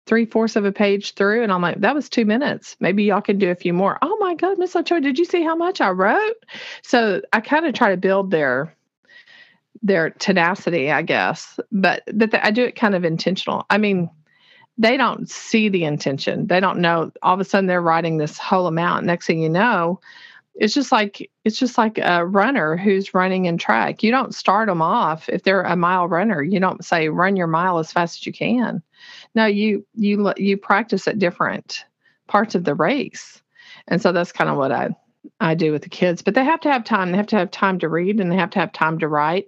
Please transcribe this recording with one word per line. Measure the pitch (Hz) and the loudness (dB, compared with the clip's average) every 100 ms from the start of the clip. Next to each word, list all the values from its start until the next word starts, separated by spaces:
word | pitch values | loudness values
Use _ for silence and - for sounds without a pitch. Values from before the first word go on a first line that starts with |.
| - | 0
three-fourths | 226 226 226 220 220 | 0 2 0 0 0
of | 202 | 0
a | |
page | 196 202 202 - | 2 2 0 -2
through, | - 202 226 | 0 2 2
and | 220 | 2
I'm | 180 | 0
like, | 175 - | 0 0
"That | 214 | 0
was | 294 - | 0 -2
two | - 208 | 0 2
minutes. | 226 277 - - - | 2 0 -4 -10 -4
Maybe | 175 202 | 0 2
y'all | 208 196 | 2 2
can | 202 202 | 2 2
do | 185 | 0
a | 175 | 0
few | 175 | 0
more." | 175 196 - | 0 0 0
"Oh, | 294 440 | -2 -2
my | 370 | -2
God, | 320 359 381 | 0 -2 0
Miss | 359 349 | -2 -2
Ochoa, | - 339 | 0 0
did | 277 269 | 0 0
you | 349 | 0
see | 349 | 0
how | 320 330 | 0 0
much | 339 359 | -2 0
I | 214 | 0
wrote?" | 185 196 349 427 466 - - - - | 2 2 2 0 -6 -12 -18 -16 -18
So | - 247 220 185 - | -2 2 2 -2 -2
I | 220 | -2
kinda | 220 302 330 | 0 0 0
try | 220 214 | 2 2
to | 185 | 2
build | 190 190 190 | 2 0 0
their, | 165 139 127 160 - _ _ _ - - - - _ _ - | 0 0 0 -4 -10 _ _ _ -20 -20 -20 -20 _ _ -4
their | 202 180 156 | 0 2 0
tenacity, | - - 185 170 196 175 170 131 | -2 0 2 2 0 -2 -2 0
I | 143 | 0
guess. | 170 123 92 160 - - - | 0 0 0 -2 -8 -14 -6
But, | 196 185 - - | 0 2 0 -2
but | 208 220 | 0 0
the, | 214 | 2
I | 214 | 0
do | 214 | 0
it | 247 - | -2 0
kind | 208 185 | 0 2
of | 170 | 0
intentional. | 165 180 185 - - - | -2 -2 -2 -2 -4 0
I | 202 | 2
mean, | 208 185 170 - _ _ _ - _ - | 2 0 -2 -8 _ _ _ -20 _ 0
they | 220 269 | 2 4
don't | 226 - - | 0 -2 -10
see | - - 226 214 | -14 -2 2 2
the | 190 | 2
intention. | 156 147 - 135 - - - | 0 -2 -2 -4 -2 -4 0
They | 180 | 2
don't | 190 - | 2 2
know. | 170 170 160 - | 2 2 -2 -2
All | - 185 | 0 0
of | |
a | |
sudden, | 185 202 185 | 0 0 2
they're | 180 | 0
writing | 170 165 165 160 | 2 0 0 -2
this | 151 - | -4 -6
whole | - 190 180 | -2 0 0
amount. | 160 175 - - | 0 0 0 0
Next | 170 - | -2 -2
thing | 165 | 0
you | 160 | 0
know, | 175 240 190 170 190 - - - - _ - | 2 2 2 0 -4 -10 -20 -20 -20 _ -2
it's | 214 | 0
just | 285 254 | 0 2
like, | 233 208 - - _ 220 | 2 0 -6 -18 _ -4
it's | 220 | -2
just | 247 247 | 0 2
like | 220 220 | 0 0
a | - 175 175 | 0 2 2
runner | 202 220 262 156 175 | 2 2 2 0 0
who's | 208 190 196 | 2 0 0
running | 185 185 185 180 | 0 0 0 0
in | 170 | 0
track. | - 220 165 151 | 0 0 0 0
You | 220 | 0
don't | 262 254 | 0 -2
start | - - 196 220 | -2 0 2 2
'em | 170 | 0
off. | 165 233 170 160 - | 0 0 0 -2 -6
If | - | -2
they're | 190 196 | 0 2
a | 170 175 | 2 2
mile | 175 185 175 | 2 2 2
runner, | 170 220 165 | 0 0 0
you | 147 190 | 0 0
don't | 185 - | 0 -2
say, | - 175 156 | -2 0 0
"Run | 170 185 196 | 2 2 2
your | 165 | 0
mile | 160 185 170 | 0 0 0
as | 160 | -2
fast | 180 170 - | -2 -4 -6
as | - | -12
you | |
can." | - 165 247 220 170 - _ - - - 226 | -6 -2 0 -2 -6 -10 _ -20 -20 -6 0
No, | 220 | 2
you, | 202 214 202 - 226 | 2 0 0 -4 -2
you | 202 208 196 | 0 2 0
l-, | - | 0
you | 196 196 | 0 0
practice | - 202 233 185 - | 0 0 0 -2 -2
at | 202 | 0
different | 175 - 147 - - - - _ _ _ - | 0 0 -2 -4 -8 -14 -16 _ _ _ -2
parts | 202 226 190 | 0 2 0
of | |
the | 175 | 0
race. | 143 160 277 - - - - _ _ - - - | 0 0 0 -4 -12 -20 -20 _ _ -20 -20 -4
And | 175 | 0
so | 190 | 2
that's | 175 175 | 2 -2
kinda | - 156 147 | -2 -2 0
what | 135 | 0
I, | 123 131 - _ _ - - | 0 -4 -6 _ _ -20 -4
I | 165 | -2
do | 165 160 | 0 0
with | 147 | -2
the | - | -6
kids. | - 180 170 | -2 -2 0
But | 196 | -4
they | 247 269 | -2 -2
have | 320 | -2
to | 302 | 0
have | 262 220 | -2 -2
time. | 214 180 | -2 0
They | 185 | -2
have | 208 | 0
to | 214 | -2
have | 175 | -2
time | - 196 180 | -2 -2 -2
to | 156 | -2
read, | 160 180 214 | -2 -2 -2
and | 175 | 0
they | 190 | 0
have | 175 | -2
to | 202 | -2
have | 156 | -4
time | - 160 165 | -2 -2 -2
to | 156 | -2
write, | 151 151 185 | 0 0 -2